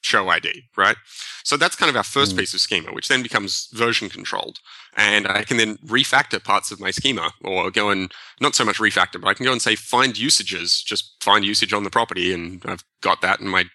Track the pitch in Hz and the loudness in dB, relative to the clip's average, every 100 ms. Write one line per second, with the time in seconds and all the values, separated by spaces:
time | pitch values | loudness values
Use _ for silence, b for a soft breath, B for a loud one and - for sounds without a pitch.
0 | - 110 95 82 - - - - 98 113 | 0 0 2 2 0 -8 -12 2 2 2
1 | _ B B B - 143 170 - 170 123 | _ B B B -2 0 0 2 0 2
2 | 101 - 123 95 95 92 - 95 - - | 0 0 0 0 -4 -2 0 -2 -4 -10
3 | - 131 120 107 98 - - 110 117 117 | -2 -2 0 -2 -2 -6 -8 -2 0 0
4 | 101 - - - - - B B B - | -4 -10 -8 -6 -8 -12 B B B 0
5 | 104 104 98 98 107 120 110 107 - 117 | 2 4 2 -2 0 0 0 0 -2 0
6 | - 131 147 98 - 98 - 101 95 - | 2 2 2 -4 -2 -2 -2 -6 -6 -2
7 | 135 117 82 - - 92 90 95 104 98 | -2 -2 -4 -6 -4 -2 0 0 0 0
8 | 92 B B B 143 - 113 98 107 98 | -2 B B B 0 2 0 2 2 2
9 | 90 90 95 98 131 123 117 107 - 123 | 0 0 -2 0 0 0 0 -2 0 2
10 | 131 107 113 - 98 92 87 - - 101 | 2 0 0 0 0 -6 -2 -2 -2 -6
11 | - _ - 104 98 104 107 104 101 120 | -6 _ 4 4 6 0 0 0 0 0
12 | 117 92 90 92 85 90 95 95 - _ | 0 -2 -2 -2 -6 -10 -10 -10 -12 _
13 | 95 90 92 101 98 92 90 | 0 2 2 0 0 0 0